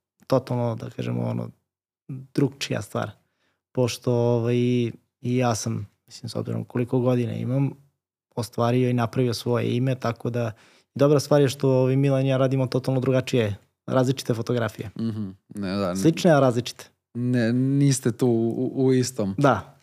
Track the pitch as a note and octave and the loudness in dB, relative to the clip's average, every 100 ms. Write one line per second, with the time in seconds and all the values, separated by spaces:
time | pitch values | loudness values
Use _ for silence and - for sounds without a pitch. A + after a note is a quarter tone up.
0 | _ _ _ C3 B2+ B2 A#2+ A2+ A#2+ A#2+ | _ _ _ -2 0 -2 -2 -4 -10 -8
1 | A#2+ A#2+ A#2 A#2 A#2+ - _ _ _ _ | -6 -4 -4 -6 -8 -14 _ _ _ _
2 | _ C3 C3 - C#3 - - A#2+ G2+ A#2+ | _ -16 -8 -2 -2 -2 -6 -6 -6 -6
3 | A2 - _ _ _ _ _ - B2 - | -6 -10 _ _ _ _ _ -2 -2 -2
4 | - A#2+ A#2+ A#2+ A#2 B2 B2 B2 A#2 - | -2 2 2 2 0 0 2 0 -2 -6
5 | _ _ B2 B2 B2 A2 - A2 G#2 _ | _ _ -4 0 0 0 -2 -6 -8 _
6 | _ - A#2 A2+ A2+ A#2 A2 B2 B2 C3 | _ -16 -10 -8 -6 -6 -4 -4 -2 0
7 | B2 B2+ A2+ A2 A#2 C3 C#3 - _ _ | 2 0 0 -4 -2 -2 -2 -4 _ _
8 | _ _ _ - A2+ - A#2 B2 B2+ B2 | _ _ _ -10 -8 -2 2 2 2 2
9 | A#2 - B2 A2+ - A#2+ A2+ A#2+ C3 B2+ | 0 0 0 0 -2 0 0 0 0 0
10 | - A#2 B2 A#2+ A2+ G#2+ _ _ _ - | -2 -4 -6 -4 -6 -8 _ _ _ 0
11 | C#3 D3+ - D3 C#3 - C#3 C3 C3 C3+ | 4 4 4 4 4 2 2 2 2 2
12 | C#3 C3+ C3+ C3 C3+ C3+ B2+ C3+ C3 C3 | 2 2 2 2 2 0 0 -2 0 0
13 | B2+ C3 B2+ C3 G#2+ G2 _ _ - B2+ | 2 0 2 0 0 -2 _ _ -2 0
14 | B2+ C3 - A2 A#2 B2 A2 - A2 - | 2 -2 -2 -4 -2 -2 -2 -6 -12 -8
15 | A2+ A2 G2 F#2+ _ G#2+ G2 G2+ F#2+ F#2 | -6 -6 -8 -12 _ -8 -6 -2 -2 0
16 | B2 E3 F#3 D3 C3+ A#2 A#2 - - _ | 0 2 4 4 4 2 -4 -12 -20 _
17 | _ A#2+ B2 B2 A2+ B2 C3 C#3 C#3+ C3 | _ -6 -2 0 0 0 0 4 4 4
18 | B2 - B2+ A#2 A2+ A2+ B2+ C3+ C3 C3 | 0 0 2 2 0 -2 -4 0 2 2
19 | B2 - G2 F#2+ C#3+ G#2+ - - | 0 -2 -4 2 2 2 -4 -8